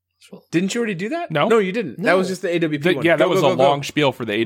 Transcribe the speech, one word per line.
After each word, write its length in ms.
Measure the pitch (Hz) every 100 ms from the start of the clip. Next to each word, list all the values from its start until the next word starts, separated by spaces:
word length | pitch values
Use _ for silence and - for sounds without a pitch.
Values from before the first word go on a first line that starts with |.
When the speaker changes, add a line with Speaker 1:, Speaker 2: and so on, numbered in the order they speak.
| _ _
Speaker 1:
Sure. 220 | _ 185 _
Speaker 2:
Didn't 220 | 165 190 240
you 40 |
already 140 | 226 175
do 140 | 208
that? 220 | 339 349
Speaker 3:
No. 160 | 156 180
Speaker 2:
No, 100 | 226
you 140 | 185
didn't. 260 | 202 175 107
That 60 |
Speaker 1:
No. 140 | 175 185
Speaker 2:
was 100 | 185
just 140 | 185
the 60 | 185
A 100 | 170
W 200 | 165 147
P 100 | 165
Speaker 3:
The, 60 | 143
Speaker 2:
one. 100 | 165
Speaker 3:
yeah, 100 | 156
that 80 |
Speaker 2:
Go, 60 | 170
Speaker 3:
was 120 | 190
Speaker 2:
go, 60 | 147
Speaker 3:
a 40 |
Speaker 2:
go, 40 | -
go. 60 |
Speaker 3:
long 200 | 139 143
spiel 280 | 143 - 143
for 140 | - 117
the 80 |
Speaker 1:
Mike, 40 | 104